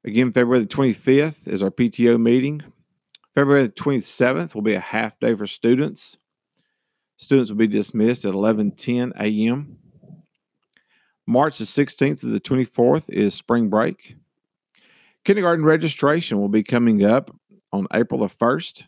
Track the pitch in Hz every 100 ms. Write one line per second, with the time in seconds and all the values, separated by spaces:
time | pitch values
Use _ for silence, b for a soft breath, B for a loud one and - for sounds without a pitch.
0 | - 107 127 123 120 127 107 - 135 107
1 | - 135 156 151 - 95 95 - 120 -
2 | 120 117 113 127 135 151 - _ _ _
3 | _ _ _ - 139 143 123 - 147 135
4 | - - 123 143 170 107 107 98 - 110
5 | 107 _ 120 107 104 - 131 127 151 -
6 | - - _ _ _ _ _ _ _ _
7 | _ _ - 135 113 104 110 107 101 110
8 | 110 123 101 95 107 107 104 - - 123
9 | 123 - 107 107 113 131 147 - _ _
10 | - - _ _ _ _ _ _ _ _
11 | _ _ - 120 156 - 110 - 143 -
12 | 135 147 123 107 - 131 123 - 120 151
13 | - 95 101 - - 120 110 107 127 190
14 | - - _ _ _ _ _ b b b
15 | b b - 202 180 170 156 156 151 -
16 | 139 160 - 104 101 110 104 123 120 104
17 | 101 120 - - _ _ _ 101 95 110
18 | 117 127 104 - 117 147 - -